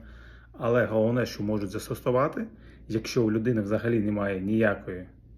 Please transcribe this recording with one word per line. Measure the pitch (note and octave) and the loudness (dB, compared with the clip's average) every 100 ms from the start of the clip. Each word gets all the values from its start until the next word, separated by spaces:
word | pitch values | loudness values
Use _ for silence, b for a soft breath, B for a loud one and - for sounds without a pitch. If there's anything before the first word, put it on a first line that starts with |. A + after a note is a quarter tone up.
| B B B B B - | B B B B B -6
Але | A#2 A#2+ G#2 | 0 2 4
головне, | A2 A2 A#2+ A2+ | 4 4 2 -2
що | - | -4
можуть | G#2 G#2+ G2+ | -2 -2 -2
застосувати, | G#2+ - A2+ C#3 B2+ D3+ - A3+ B B B - | -6 -8 -4 0 2 2 -2 -8 B B B -6
якщо | A2 - C3 | -4 -2 0
у | A2 | 2
людини | A2 A2+ A2+ | 2 2 0
взагалі | G2+ G#2 A#2 A#2 | 0 0 2 0
немає | G#2 G#2 G2+ F#2+ | 0 0 -2 -2
ніякої | F#2+ A2 A2 F#2+ - F2+ F2+ - - | 0 2 4 2 -6 -10 -12 -18 -20